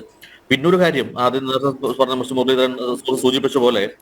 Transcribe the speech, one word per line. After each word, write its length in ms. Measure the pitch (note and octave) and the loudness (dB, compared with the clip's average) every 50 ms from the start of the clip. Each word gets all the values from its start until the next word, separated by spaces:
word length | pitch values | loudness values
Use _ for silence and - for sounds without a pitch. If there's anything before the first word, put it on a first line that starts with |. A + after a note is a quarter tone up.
| - - _ _ - - - - _ - | -10 -12 _ _ -20 -20 -20 -10 _ -2
പിന്നൊരു 260 | C3+ C3+ C#3+ F3 F3+ | 0 0 2 2 4
കാര്യം, 440 | F3+ F3+ E3 D3 C3 A2 G#2 - B2 | 4 4 2 2 0 -4 -4 -2 -2
ആദ്യം 260 | B2 B2 B2 C3+ C3+ | 0 0 0 -2 -2
നേരത്തെ 580 | C3 C3 C3 C#3 C#3 C3 C3 C#3 A2+ B2 C3 C3 | -2 -2 -2 -2 -2 -4 -4 -4 -2 0 0 0
പറഞ്ഞ 100 | B2+ C3 | 0 0
മിസ്റ്റർ 240 | B2+ A#2+ B2 C3+ | -4 -4 -2 -2
മുരളീധരൻ, 340 | B2+ B2 C3 C3 B2+ C3 B2+ | 0 2 2 2 2 2 0
ഏഹ്, 240 | B2+ B2+ B2+ B2 B2 | 0 -4 -4 -4 -4
സൂ-, 220 | B2 - B2+ C3 | -4 -2 -2 -2
സൂചിപ്പിച്ച 400 | B2+ B2 B2+ C3 C3+ B2+ C3 C3+ | 0 2 2 2 0 0 0 0
പോലെ 320 | C3+ A#2+ B2 A#2 G2+ G2 A2 - _ | 2 2 2 2 2 -2 -4 -6 _